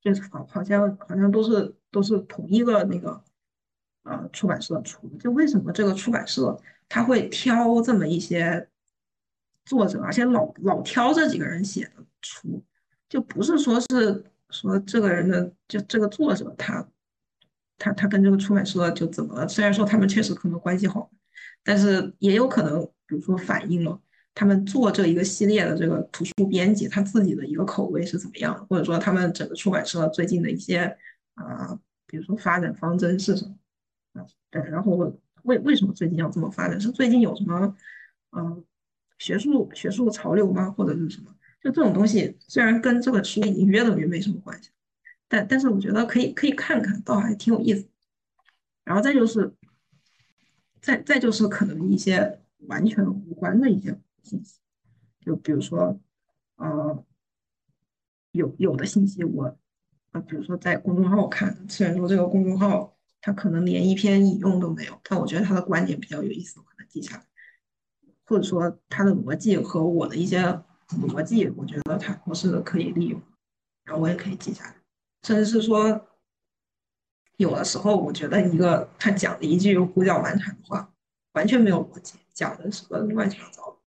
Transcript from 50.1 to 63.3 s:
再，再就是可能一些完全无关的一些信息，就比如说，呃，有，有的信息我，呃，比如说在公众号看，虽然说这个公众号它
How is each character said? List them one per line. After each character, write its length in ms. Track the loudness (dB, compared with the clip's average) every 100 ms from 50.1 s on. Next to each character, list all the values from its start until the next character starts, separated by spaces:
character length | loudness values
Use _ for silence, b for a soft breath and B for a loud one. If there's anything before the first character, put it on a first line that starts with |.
| _ _ _ _ _ _ _
再， 220 | -2 -2
再 160 | 2 2
就 140 | 2
是 160 | 2 0
可 160 | 2
能 260 | -2 -2 0
一 80 | 2
些 420 | 2 2 0 -2 _ _ -10
完 180 | -2 0
全 180 | 2
无 300 | -2 -2 -8
关 260 | -6 0 2
的 80 | 4
一 120 | 2
些 180 | -2 -10 _ _
信 220 | -12 -12
息， 160 | -12 _ _ _ _ _ _ _
就 140 | -6
比 160 | -6 -2
如 100 | -4
说， 380 | -2 -2 -2 -2 _ _ _ _ _ _
呃， 480 | -6 -4 -4 -6 -12 _ _ _ _ _ _ _ _ _ _ _ _
有， 220 | -4 -4 0
有 180 | -2 0
的 80 |
信 220 | 0 2 0
息 180 | 0
我， 340 | -4 -4 -6 -8 _ _ _ _ _
呃， 80 | -12
比 160 | -10 -10
如 60 |
说 140 | -8 -6
在 200 | -2 -2
公 180 | -2 0
众 120 | 2
号 180 | 2 0
看， 400 | -2 -4 -4 -12
虽 180 | -2 0
然 100 | 0
说 100 | 0
这 80 |
个 120 | 2 2
公 180 | 2
众 140 | 2 2
号 360 | 2 0 -4 _ _ _
它 120 | -6